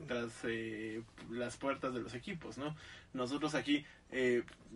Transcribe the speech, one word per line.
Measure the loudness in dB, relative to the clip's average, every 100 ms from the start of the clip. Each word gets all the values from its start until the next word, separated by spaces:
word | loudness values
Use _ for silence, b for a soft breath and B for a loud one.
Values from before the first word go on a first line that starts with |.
| 0
tras, | 0 0 -2
eh, | -2 0 -2 -4 -4 -4 -6 -12 -6
las | -2 -2 0
puertas | 0 2 0
de | -2
los | -4
equipos, | -6 -6 -6 -8 -4
¿no? | -4 -4 b b b
Nosotros | -2 0 2 2
aquí, | 2 4 4 b b -4
eh, | 4 6 6 2 -8 -14